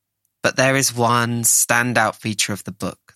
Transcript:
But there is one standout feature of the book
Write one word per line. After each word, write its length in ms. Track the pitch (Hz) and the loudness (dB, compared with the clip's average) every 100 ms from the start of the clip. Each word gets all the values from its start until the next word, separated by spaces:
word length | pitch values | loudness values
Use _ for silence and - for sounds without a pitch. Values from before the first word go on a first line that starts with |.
| _ _ _ _ | _ _ _ _
But 140 | - - | -2 2
there 200 | 131 135 | 2 2
is 180 | 127 | 0
one 480 | 120 117 120 117 117 | 0 2 2 0 0
standout 720 | 113 - - 120 123 113 110 | 0 0 2 0 2 2 0
feature 400 | - 113 101 - | -2 -6 -4 -4
of 100 | 101 | -4
the 80 | - | -8
book 420 | 92 92 - _ | -10 -10 -10 _